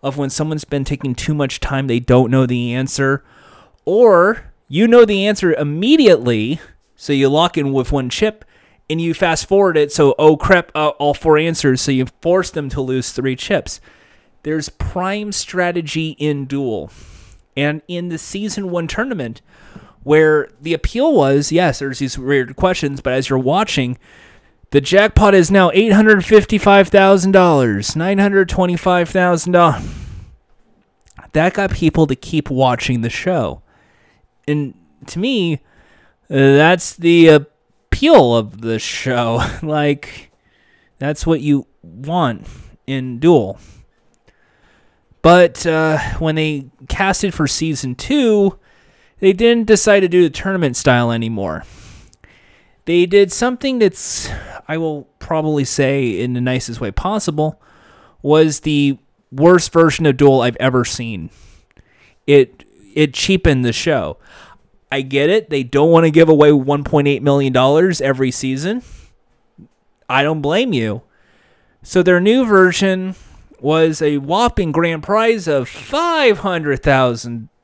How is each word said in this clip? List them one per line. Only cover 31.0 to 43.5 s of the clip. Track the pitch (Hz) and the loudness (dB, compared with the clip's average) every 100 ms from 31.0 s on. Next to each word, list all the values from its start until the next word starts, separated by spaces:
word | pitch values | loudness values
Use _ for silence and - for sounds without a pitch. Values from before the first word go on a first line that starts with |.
| _ - - | _ -20 -6
That | 156 170 | -2 -2
got | - 196 | -2 -4
people | - 160 165 151 | -2 -2 0 0
to | |
keep | 135 - 156 - | -2 -6 -6 -4
watching | 131 131 123 - 123 | -2 0 -2 -4 -4
the | 113 | -4
show. | - 185 175 101 65 _ _ _ _ _ _ _ _ - | -6 -4 -4 -4 -8 _ _ _ _ _ _ _ _ -6
And | 147 139 - _ _ - | -4 -4 -12 _ _ -14
to | 165 | -6
me, | 226 247 175 | -4 -2 -2
uh, | 147 _ _ _ _ _ _ _ | -4 _ _ _ _ _ _ _
that's | 135 135 139 160 180 - | 2 4 6 4 2 -2
the | - 170 170 165 | -4 2 6 8
appeal | 151 143 _ _ _ _ - 294 294 123 117 | 6 2 _ _ _ _ -2 4 6 6 2
of | 107 98 | -2 -10
the | 113 110 | -6 -6
show. | - - - 123 117 117 120 | -6 -8 -4 -2 -2 -2 -4
<laughs> | - | -6
Like, | 160 151 147 143 - - - _ _ _ _ _ _ _ | -6 -2 0 -2 -6 -20 -20 _ _ _ _ _ _ _
that's | 139 151 165 | -8 -4 -2
what | 160 | -2
you | 147 143 - _ | 0 -2 -2 _
want | 85 87 139 175 143 110 - - - _ - | -20 -18 -6 -2 -2 -4 -14 -20 -20 _ -10
in | 135 127 120 | -8 -8 -2
Duel. | 160 160 98 | 2 2 2